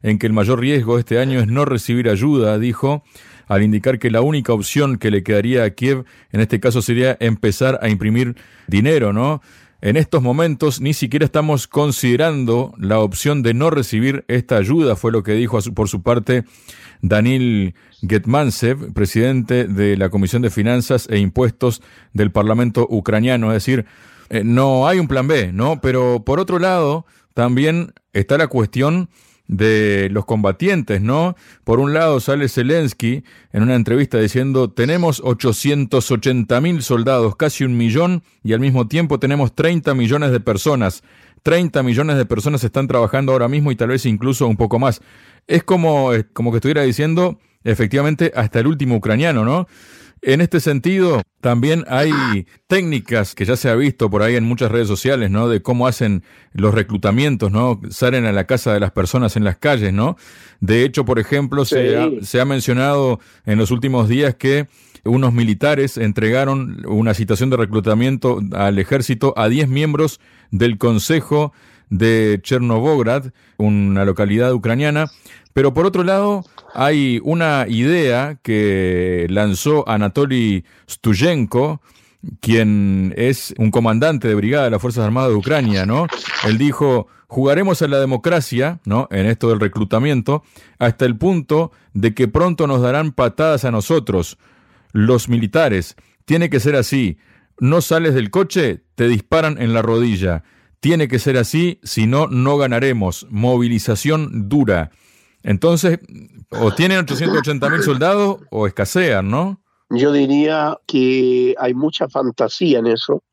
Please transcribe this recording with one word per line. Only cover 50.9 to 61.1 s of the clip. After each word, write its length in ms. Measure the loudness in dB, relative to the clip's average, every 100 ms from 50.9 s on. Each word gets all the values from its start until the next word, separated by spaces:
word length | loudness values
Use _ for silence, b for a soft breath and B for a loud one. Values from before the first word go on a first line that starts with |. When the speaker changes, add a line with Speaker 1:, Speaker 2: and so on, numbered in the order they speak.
| 0 2 0 -4 _
Speaker 1:
también 420 | 0 0 2 0 -2
hay 580 | -2 0 0 0 -2 -4 b _
técnicas 680 | -2 0 -4 -2 -2 -2
que 100 | -4
ya 100 | -2
se 140 | 0 0
ha 60 | 2
visto 320 | 0 0 -2
por 120 | 0
ahí 120 | 0
en 100 | 0
muchas 280 | 0 0 0
redes 160 | 0 0
sociales, 420 | -2 0 0 0
¿no? 160 | 0 0
De 120 | 0
cómo 240 | 0 0 0
hacen 380 | 0 -2 -2 b b b
los 220 | 0 2
reclutamientos, 800 | 2 0 -2 0 2 0 0 0
¿no? 280 | 0 0 -2 -8
Salen 340 | -2 0 0
a 80 | 0
la 120 | -2 0
casa 260 | -2 0
de 80 | 0
las 100 | 0
personas 440 | -2 -2 0 0 0
en 80 |
las 140 | -2 0
calles, 340 | -2 0 0
¿no? 240 | 0 -2 -4 B B B B
De 260 | 0 2
hecho, 200 | 2 0
por 140 | 0